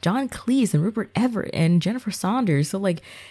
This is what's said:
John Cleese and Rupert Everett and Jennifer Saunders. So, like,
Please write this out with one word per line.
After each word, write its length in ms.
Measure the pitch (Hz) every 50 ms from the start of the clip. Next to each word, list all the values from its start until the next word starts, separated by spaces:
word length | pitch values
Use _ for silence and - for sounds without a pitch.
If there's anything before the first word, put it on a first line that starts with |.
| -
John 260 | 180 196 262 269 247
Cleese 440 | - - - - 254 269 240 185 -
and 120 | 147 156
Rupert 260 | 208 220 233 - - _
Everett 340 | - 233 254 233 196 - - -
and 300 | - 165 165 175 175 -
Jennifer 300 | 190 226 254 - 214 180
Saunders. 560 | - - 208 226 262 247 196 151 139 147 147
So, 100 | - 196
like, 240 | 202 190 170 160 - - - - - -